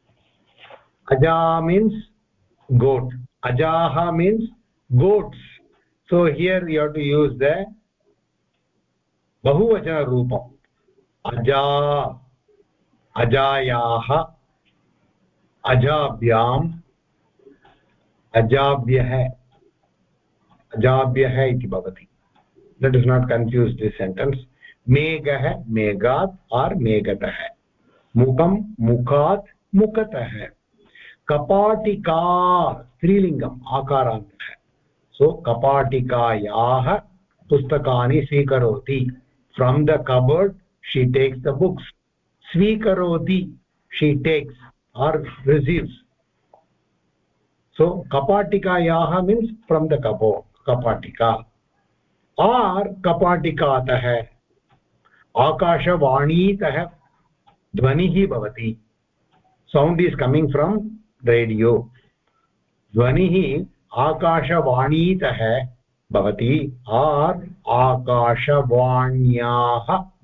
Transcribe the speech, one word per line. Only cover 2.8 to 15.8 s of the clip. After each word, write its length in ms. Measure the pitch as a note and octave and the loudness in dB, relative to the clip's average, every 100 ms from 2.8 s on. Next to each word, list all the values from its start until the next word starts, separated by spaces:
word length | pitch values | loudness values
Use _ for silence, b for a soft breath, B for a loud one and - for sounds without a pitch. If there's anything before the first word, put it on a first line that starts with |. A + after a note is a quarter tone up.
| C3 C3 B2 - - _ | 2 0 -4 -12 -18 _
अजाः 680 | B2+ B2 D#3+ E3 E3 C#3 E3+ | -6 -2 0 0 0 -2 -2
means 300 | E3 F3+ A3+ A3+ - _ _ _ B2 | 0 0 0 -4 -12 _ _ _ 2
goats. 380 | F#3 G#3 - - - - _ _ _ _ _ | 4 2 -2 -12 -20 -20 _ _ _ _ _
So 260 | F3 E3+ D3 | 2 2 0
here 300 | F3+ F#3 F3 | -2 -2 -2
you 100 | D#3 | -2
have 140 | D3 | -2
to 60 | D3+ | -4
use 400 | C#3+ D3 D3 B2 | -2 0 0 0
the 260 | C3+ F3 G3+ - _ _ _ _ _ _ _ _ _ _ _ _ _ _ _ _ B2+ | 0 0 -4 -14 _ _ _ _ _ _ _ _ _ _ _ _ _ _ _ _ 0
बहुवचन 460 | D3+ A3+ G#3+ E3 | 2 2 0 0
रूपम्। 600 | D#3 C3+ B2+ B2 G#2 - - _ _ _ _ _ _ - | -4 -2 -2 -2 -4 -8 -20 _ _ _ _ _ _ -8
अजा, 960 | A#2+ A#2 C#3 C#3 C#3+ D3 C#3+ B2+ - _ _ _ _ _ _ _ _ _ - | -4 0 0 0 0 0 -2 -4 -10 _ _ _ _ _ _ _ _ _ -2
अजायाः, 1080 | A#2 C3+ C3+ C#3 B2+ A#2+ A#2 A#2 A#2 D3+ D#3+ _ _ _ _ _ _ _ _ _ _ _ _ _ - | 0 2 2 0 -2 -2 0 -2 0 -2 -2 _ _ _ _ _ _ _ _ _ _ _ _ _ 0
अजाभ्याम्, 1080 | B2+ | 2